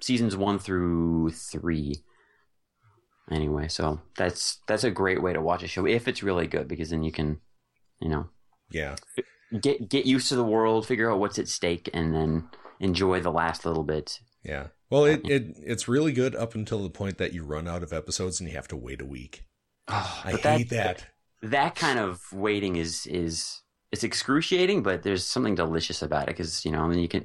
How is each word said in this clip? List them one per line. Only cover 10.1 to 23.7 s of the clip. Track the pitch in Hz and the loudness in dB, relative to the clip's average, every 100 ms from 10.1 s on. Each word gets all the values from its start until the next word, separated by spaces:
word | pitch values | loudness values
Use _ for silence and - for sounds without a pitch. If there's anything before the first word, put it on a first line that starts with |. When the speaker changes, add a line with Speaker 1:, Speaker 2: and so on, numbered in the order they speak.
| 131 - | 4 4
Speaker 1:
to | 131 | 2
the | |
world, | 117 110 110 110 110 | 4 4 4 4 2
figure | 123 113 | 0 2
out | 101 | 2
what's | 101 - | 0 0
at | - | -4
stake, | - 87 85 - | -2 0 0 -2
and | - 80 | -2 2
then | 80 80 80 82 - - - | 2 2 0 -2 -12 -20 -4
enjoy | 95 87 95 92 | -2 2 4 4
the | 85 | 2
last | 80 82 80 | 2 0 0
little | 87 80 | -2 0
bit. | 76 78 76 - - _ | 0 -2 -4 -10 -16 _
Speaker 2:
Yeah. | - 73 69 - _ | -8 -6 -8 -14 _
Well, | 135 147 | 4 6
it, | 156 | 4
Speaker 1:
Yeah. | - 139 | 2 0
Speaker 2:
it, | 117 - | 0 -8
it's | 73 113 - | -6 -4 2
really | 127 160 | 2 4
good | 127 127 - | 2 0 0
up | 117 | -4
until | 113 104 113 | -4 -4 -4
the | 98 | -4
point | - 98 92 | -4 -6 -2
that | 90 | -4
you | 85 | -4
run | 76 76 85 | -6 -6 -4
out | 87 | -6
of | 85 | -4
episodes | 80 76 - 92 85 | -6 -4 -4 -4 -4
and | 82 | -6
you | 76 | -8
have | - | -8
to | 71 | -10
wait | 60 67 | -10 -10
a | 67 | -10
week. | 65 67 - - _ _ _ - | -12 -14 -16 -20 _ _ _ -6
Speaker 1:
Oh, | 101 92 - | -4 -4 -6
Speaker 2:
I | - | -4
Speaker 1:
but | - | 0
that, | 151 123 | 4 4
Speaker 2:
hate | 120 | 2
that. | 117 95 90 - _ _ _ | 0 -2 -4 -10 _ _ _
Speaker 1:
that | 110 135 151 - | -2 2 2 2
kind | 160 127 | 0 2
of | 101 87 - | 0 -4 -10
waiting | 95 104 104 98 87 | -2 0 2 2 0
is, | 82 80 - | -2 -4 -4
is, | 90 82 80 - - - | -2 -2 -2 -6 -10 -16